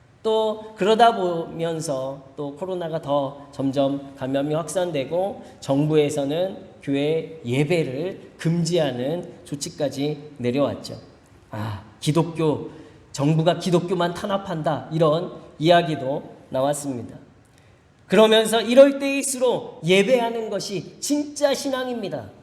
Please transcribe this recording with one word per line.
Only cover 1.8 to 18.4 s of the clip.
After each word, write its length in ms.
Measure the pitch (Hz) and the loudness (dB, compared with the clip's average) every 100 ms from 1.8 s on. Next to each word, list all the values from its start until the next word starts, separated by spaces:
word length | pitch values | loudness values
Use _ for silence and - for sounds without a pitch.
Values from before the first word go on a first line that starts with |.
| 156 131 135 139 - - | -4 -4 -4 -8 -14 -10
또 200 | 143 143 | -10 -8
코로나가 460 | 185 180 165 160 | -6 -6 -4 -6
더 460 | 143 143 135 - - | 0 0 0 -6 -12
점점 600 | - 135 135 139 139 - - | -4 -2 2 0 0 -8 -8
감염이 380 | 131 135 147 | -4 -2 0
확산되고 920 | 151 160 185 180 160 139 165 196 - - - | -2 -2 -2 -2 -2 -2 -2 -4 -6 -14 -12
정부에서는 1080 | - 139 151 156 143 - 139 156 190 208 - - | -2 0 4 4 4 0 -2 -2 -2 -6 -16 -12
교회 580 | - 139 147 160 160 - 120 | -4 0 0 -2 -4 -10 -4
예배를 880 | 127 147 175 139 127 175 - - - | 0 2 0 0 -4 -8 -10 -16 -6
금지하는 960 | 160 170 165 170 143 120 131 175 - - - | -2 0 2 2 0 -2 -4 -4 -6 -16 -12
조치까지 880 | 143 - - 139 131 147 147 - - | -10 -10 -4 -4 -2 -4 -6 -12 -6
내려왔죠. 580 | 120 123 135 98 - 113 - - _ - _ | -2 0 0 -2 -10 -16 -18 -20 _ -20 _
아, 340 | 110 107 101 - - | -10 -8 -10 -14 -6
기독교, 680 | - 151 170 151 156 123 - - - - - | 0 0 0 0 -2 -2 -6 -16 -20 -20 -14
정부가 480 | - 143 160 160 170 | -2 2 4 2 0
기독교만 540 | 185 170 175 185 170 | 2 0 2 0 0
탄압한다, 760 | 170 202 196 196 165 156 135 - | -2 -4 -4 -4 -4 -2 -2 -4
이런 420 | 160 165 156 180 - - - | 2 2 2 -2 -10 -18 -2
이야기도 640 | 156 170 165 147 127 151 - - - | 4 6 4 -2 -4 -6 -8 -18 -6
나왔습니다. 680 | 131 139 147 143 123 101 - - _ _ _ - _ _ _ - | -2 0 -2 -4 -8 -10 -16 -20 _ _ _ -20 _ _ _ 2
그러면서 540 | 185 220 220 | 6 8 6